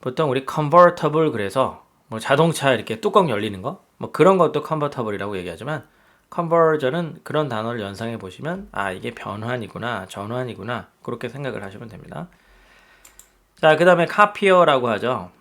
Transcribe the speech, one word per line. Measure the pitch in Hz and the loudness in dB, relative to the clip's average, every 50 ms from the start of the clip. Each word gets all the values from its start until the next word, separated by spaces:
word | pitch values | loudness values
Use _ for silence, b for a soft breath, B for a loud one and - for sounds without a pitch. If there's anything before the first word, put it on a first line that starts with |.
보통 | - 131 127 - 160 147 | -6 -8 -2 -2 0 0
우리 | 127 135 135 | 0 -2 -4
컨버터블, | - - - 151 147 143 175 180 175 170 - - 151 143 156 160 151 131 | -4 -4 -2 -2 6 8 10 10 8 6 2 -2 0 2 2 0 0 0
그래서 | 110 101 98 - 131 131 101 - - _ _ _ _ _ | -2 -6 -4 0 0 0 0 -2 -10 _ _ _ _ _
뭐 | _ - 110 | _ -12 -10
자동차 | 110 - 135 139 160 170 151 - - 139 131 | 0 2 4 4 4 4 2 2 2 2 2
이렇게 | 107 101 - 113 110 | 2 0 -4 -8 -4
뚜껑 | - 208 190 214 190 160 | -4 2 4 4 4 4
열리는 | 117 101 104 110 98 95 | 0 -2 -2 -4 -6 -6
거, | 92 127 185 - _ _ _ | -8 -10 -10 -10 _ _ _
뭐 | _ - 113 - | _ -12 -10 2
그런 | - 156 180 196 190 | 4 6 6 6 6
것도 | 170 151 - 147 139 | 4 2 2 -2 -4
컨버터블이라고 | - 160 156 147 143 143 - 120 107 104 98 98 101 104 95 | -4 -4 -4 -4 -4 -4 -4 -6 -6 -4 -6 -6 -6 -6 -6
얘기하지만 | 90 90 85 85 107 135 156 147 - b b b b b b b b b | -8 -8 -10 -10 -10 -10 -10 -10 -10 b b b b b b b b b
컨버전은 | - - 170 165 160 170 165 160 156 151 139 127 139 170 175 160 143 - _ | -8 -6 -4 0 2 4 4 4 4 2 0 -2 -2 -2 -4 -6 -8 -14 _
그런 | - - 151 151 139 | -6 -4 -2 -2 -2
단어를 | 120 107 110 113 120 120 | -4 -6 -4 -4 -6 -6
연상해 | 104 98 101 - 117 113 117 110 | -6 -8 -8 -8 -8 -8 -8 -8
보시면 | - 92 90 - - 151 175 190 202 - - | -12 -14 -14 -10 -10 -8 -8 -10 -12 -12 -6
"아, | 98 101 98 92 | -6 -4 -4 -4
이게 | 95 - 120 117 | -6 -10 -12 -12
변환이구나, | - - 107 101 104 107 117 123 123 110 92 - 101 101 117 120 101 95 | -10 -12 -12 -10 -10 -8 -6 -6 -6 -8 -10 -12 -10 -8 -6 -6 -8 -10
전환이구나." | 92 - - 101 104 120 123 127 123 107 92 95 110 123 110 92 _ _ _ _ | -12 -12 -12 -10 -8 -8 -8 -8 -8 -10 -12 -10 -10 -10 -10 -10 _ _ _ _
그렇게 | - 120 117 - 120 | -12 -12 -10 -10 -12
생각을 | 113 135 143 131 113 110 104 | -12 -10 -10 -8 -8 -10 -12
하시면 | 98 101 107 - 113 | -12 -16 -16 -18 -18
됩니다. | - - - - - - 170 180 b b b b b b b b b b b b b b b b b b b b b b b _ _ _ | -18 -20 -18 -16 -14 -14 -14 -14 b b b b b b b b b b b b b b b b b b b b b b b _ _ _
자, | - 156 156 | 4 4 6
그 | 139 170 | 6 6
다음에 | 180 180 170 170 | 4 6 4 2
카피어라고 | 160 - - 208 202 - - 208 196 185 180 175 156 143 131 120 123 | -2 4 2 2 2 2 0 2 4 6 6 6 6 4 2 2 0
하죠. | 110 98 101 120 127 110 90 90 _ _ | -2 -2 -2 -2 -4 -4 -6 -10 _ _